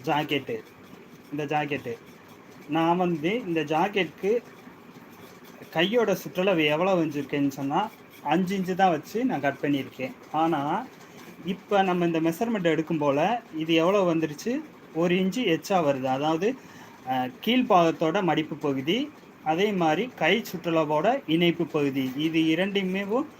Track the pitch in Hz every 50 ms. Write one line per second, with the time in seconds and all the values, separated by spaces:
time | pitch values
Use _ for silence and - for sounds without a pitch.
0 | 131 156 151 147 147 143 147 139 131 - 117 110 - - - - - - - -
1 | - - - - - - - 147 151 143 151 151 151 143 147 127 117 127 117 -
2 | - - - - - - - - - - - - - - 147 165 165 165 170 180
3 | 180 175 170 147 147 175 214 254 214 180 165 160 151 147 156 156 185 208 208 202
4 | 180 151 - - - 196 233 240 - - - - - - - - - - - -
5 | - - - - - - - - - - - - - - - 160 175 196 226 247
6 | 226 202 185 175 - 165 143 185 185 202 190 160 156 147 151 156 180 190 190 170
7 | 160 160 147 147 139 - 151 143 143 139 135 147 139 139 147 185 214 220 - -
8 | - - - - - - 156 180 185 175 202 196 185 180 185 175 196 185 165 147
9 | - - - 220 262 247 170 143 135 139 131 - - 147 143 135 127 - - -
10 | - 127 - - - - - 151 165 170 165 143 139 147 175 214 262 - - -
11 | - - - - - - - - - 170 196 - - - 208 196 190 185 180 175
12 | 175 170 165 160 160 165 170 - 233 233 226 208 170 165 156 156 160 - 170 151
13 | 147 143 139 143 165 202 240 233 - - - 156 160 160 165 160 160 180 202 208
14 | 185 175 165 165 160 156 147 - - 220 254 302 311 - - - - - - 160
15 | 170 180 180 190 185 190 180 254 247 185 160 156 - - 196 180 160 143 135 131
16 | 131 131 131 135 147 156 165 160 190 226 262 - - - - - - - - -
17 | - - 131 127 - 127 - - - 214 240 262 240 208 208 180 170 165 156 -
18 | 170 160 165 208 196 170 151 156 156 - 165 143 - 143 139 135 131 151 196 247
19 | 294 285 - - - - - - - 156 160 170 202 220 202 180 170 156 156 170
20 | 233 254 - - 160 160 196 233 - - - 170 - 175 165 160 156 147 151 151
21 | 170 220 262 277 - - 156 165 175 170 165 - 165 139 - 156 143 139 131 139
22 | 131 127 127 143 156 165 160 165 160 160 160 170 190 202 190 196 196 185 185 196
23 | 202 196 220 262 320 - -